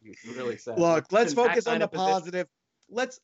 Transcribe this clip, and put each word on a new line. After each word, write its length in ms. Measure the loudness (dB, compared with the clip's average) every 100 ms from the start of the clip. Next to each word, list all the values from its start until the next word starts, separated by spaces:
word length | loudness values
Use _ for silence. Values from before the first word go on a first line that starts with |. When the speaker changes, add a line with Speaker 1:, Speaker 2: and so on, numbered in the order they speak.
| -16 -20 -16 -10
Speaker 1:
really 200 | -8 -8
sad. 200 | -8 0
Speaker 2:
Look, 340 | 2 2 2
let's 180 | 2 2
Speaker 1:
In 40 | 4
that 120 | 2
Speaker 2:
focus 180 | 2 0
on 40 |
Speaker 1:
kind 60 | 0
Speaker 2:
the 20 |
Speaker 1:
of 80 | -2
position. 200 | -2 0
Speaker 2:
positive. 340 | 0 -2 -6 -6 _ _ _ _
Let's, 280 | -6 -6 -8